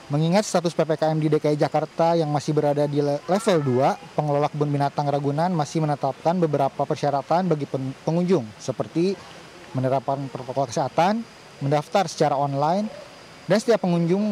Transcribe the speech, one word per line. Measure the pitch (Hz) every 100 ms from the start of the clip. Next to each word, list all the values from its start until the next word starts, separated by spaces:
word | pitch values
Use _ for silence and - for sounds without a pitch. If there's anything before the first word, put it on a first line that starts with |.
Mengingat | - 143 160 190
status | 214 180 170 -
P |
P | 156 156
K | 156 156
M |
di | 151
D | 151
K | 151
I | 147
Jakarta | 147 151 151 - 165
yang | 170 151
masih | 147 -
berada | 151 147 143
di | 147 147
le-, | 147 143
level | - 196 208 170
dua, | 139 123 147 202 -
pengelola | - 151 143 147
Kebun | 147 147
Binatang | 143 139 - 143
Ragunan | 143 143 143 175
masih | 175 139 165
menetapkan | 151 143 139 123 160 180
beberapa | 165 147 135 -
persyaratan | 139 156 147 139 - 165 185
bagi | 151
pen-, | 139 131 135 135
pengunjung, | - 165 180 180 110 -
seperti | - 117 - 160 185 196 - - - - -
menerapkan | 135 127 135 135 139 135
protokol | - 127 127 135
kesehatan, | 165 131 - 175 220 233 - - -
mendaftar | 139 147 - 202
secara | 170 - 151 139
online, | 143 139 151 190 214 - - - - - -
dan | 202
setiap | 233 214
pengunjung | 185 170 165 190 214